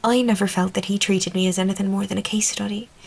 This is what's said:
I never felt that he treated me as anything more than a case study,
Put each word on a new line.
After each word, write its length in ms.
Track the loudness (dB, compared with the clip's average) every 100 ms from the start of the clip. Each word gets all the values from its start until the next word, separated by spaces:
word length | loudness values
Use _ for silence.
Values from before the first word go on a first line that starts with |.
I 180 | 2 2
never 240 | 4 2 2
felt 280 | 2 0
that 120 | 0 -2
he 120 | 0
treated 360 | 2 2 0
me 140 | 0 0
as 100 | 2
anything 320 | 0 0 -2
more 160 | -2 -2
than 120 | -4
a 40 |
case 260 | -4 -2 -2
study, 400 | -2 -4 -6 -10 -16